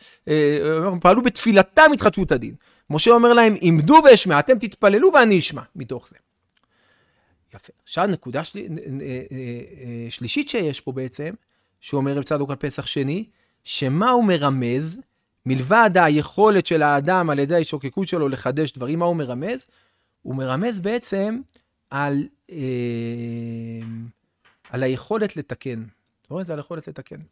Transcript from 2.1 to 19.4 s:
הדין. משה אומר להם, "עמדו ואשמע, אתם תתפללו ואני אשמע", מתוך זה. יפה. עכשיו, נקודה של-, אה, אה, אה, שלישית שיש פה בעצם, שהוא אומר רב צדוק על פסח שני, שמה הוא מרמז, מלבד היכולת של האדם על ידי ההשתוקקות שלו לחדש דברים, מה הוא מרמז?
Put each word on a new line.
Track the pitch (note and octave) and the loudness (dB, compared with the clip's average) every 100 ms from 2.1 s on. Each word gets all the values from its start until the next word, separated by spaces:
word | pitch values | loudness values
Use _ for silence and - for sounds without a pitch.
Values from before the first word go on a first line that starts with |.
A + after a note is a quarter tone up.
| G3 F3 | 0 -2
הדין. | C3 A2+ B2+ _ _ - | -2 -4 -14 _ _ -6
משה | D3+ A#3 | 0 4
אומר | A#3 A#3+ | 6 6
להם, | A#3 A3+ G#3 | 6 4 4
"עמדו | F3 D#3+ D3+ D#4 | 2 4 8 8
ואשמע, | C#4+ A3 F#3+ D3 | 10 8 6 0
אתם | G3 A#3+ | 2 0
תתפללו | A3 - G3+ G3+ F#4 | -2 0 2 4 4
ואני | C#4+ A#3 F#3 | 6 6 4
אשמע", | - C3+ - D#3+ | 0 -8 -14 -16
מתוך | B2 A#2+ _ | -12 -12 _
זה. | _ _ _ _ _ _ _ _ _ _ _ _ _ _ | _ _ _ _ _ _ _ _ _ _ _ _ _ _
יפה. | G2+ - - | -20 -20 -20
עכשיו, | - - G3 | -12 -4 -4
נקודה | D#3+ B2+ C3 | -4 -6 -10
של-, | D#3+ G#3 | -10 -12
אה, | - D#3 - C3+ | -12 -14 -12 -12
אה, | C#3+ B2+ - | -10 -12 -12
אה, | C3 B2 A#2+ B2 C#3+ B2 A#2 A#2 | -12 -12 -12 -14 -18 -14 -12 -12
שלישית | - B2 C#4+ C#4+ | -10 -6 -6 -4
שיש | A#3 D#3 C3+ | -4 -4 -6
פה | - | -10
בעצם, | B2+ C3 - D#3 G#3+ _ _ _ _ | -10 -10 -10 -12 -12 _ _ _ _
שהוא | - C#3+ | -8 -4
אומר | C#3 C#3 | -2 -4
רב | |
צדוק | C3+ D3 C#3 | -4 -6 -6
על | C3+ | -6
פסח | C#3+ - - | -8 -8 -6
שני, | D3 C#3 F3+ A3+ _ _ _ - | -4 -4 -4 -8 _ _ _ -12
שמה | - C3 D3+ A#3+ | -4 -2 0 2
הוא | B3 | 2
מרמז, | G#3+ E3 C#3+ C3+ A#2+ B2+ D#3+ A3 - _ _ _ B2+ | 2 2 2 0 -2 -2 -4 -10 -18 _ _ _ -4
מלבד | C3 B2+ A3 A3 | -2 2 4 4
היכולת | F3+ D#3+ D3+ C#3+ - G#3+ G3 - | 4 4 2 0 2 4 4 2
של | E3 | 0
האדם | D3 C#3+ D3 F#3 D#3+ | 2 0 0 0 0
על | C#3+ | 0
ידי | C#3+ | 0
ההשתוקקות | E3+ D#3 C#3+ C3 - F#3+ | 0 -2 -6 -8 -6 -4
שלו | F3 C#3 | -2 -4
לחדש | C3+ C3 C#3 D3+ | -4 -4 -2 -4
דברים, | B2+ B2 E3 | -6 -6 -2
מה | |
הוא | F3 E3 | -2 -2
מרמז? | B2+ B2 | -4 -8